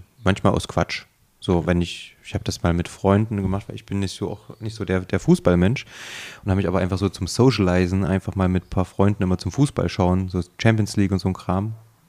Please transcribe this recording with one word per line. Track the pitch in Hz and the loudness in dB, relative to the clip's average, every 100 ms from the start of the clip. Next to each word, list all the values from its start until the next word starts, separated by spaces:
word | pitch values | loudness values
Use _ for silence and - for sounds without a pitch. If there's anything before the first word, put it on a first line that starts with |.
| - _ | -10 _
Manchmal | 95 95 98 | 0 2 2
aus | 82 - | 0 0
Quatsch. | - 82 - - _ _ _ | -2 -2 -4 -12 _ _ _
So, | - 87 80 | 0 2 2
wenn | 87 | 0
ich, | 85 - - _ | 0 -6 -16 _
ich | - - | -10 -8
hab | |
das | - - | -6 -2
mal | 87 | 0
mit | 85 - | 0 -2
Freunden | - 98 98 110 104 | -2 4 4 2 -2
gemacht, | 95 98 - | -2 -4 -8
weil | |
ich | 104 | -14
bin | - 101 | -6 -4
nicht | 95 | -4
so, | - 95 | -4 -8
auch | - - - | -8 -16 -14
nicht | 110 110 | -12 -8
so | |
der, | 90 92 | -2 -2
der | 92 95 | -2 -2
Fußballmensch | - 180 101 87 90 135 - - - - - - | 2 4 4 4 4 0 -6 -16 -16 -16 -16 -8
und | 101 | -2
hab | 95 | 0
mich | 87 | 2
aber | 92 | 0
einfach | 90 92 | 0 0
so | 98 | -2
zum | - 87 | -2 -4
Socializen | - 131 113 92 90 87 95 | 2 4 4 2 2 2 0
einfach | 92 95 - 98 | 0 -2 -2 -2
mal | 92 | 0
mit | 92 - | 0 -2
ein | |
paar | - | -4
Freunden | 90 - 98 104 | -2 0 0 2
immer | 92 92 | 0 -2
zum | 92 | -2
Fußball | - 143 - 87 | 0 0 0 -2
schauen, | - 90 92 92 | 0 2 2 0
so | 90 - - | -4 -6 -2
Champions | 113 110 104 | 2 2 0
League | - 98 | 0 0
und | 95 | 0
so | 95 | -2
ein | |
Kram, | 90 - 92 107 110 - _ | -4 -2 -2 -2 -8 -18 _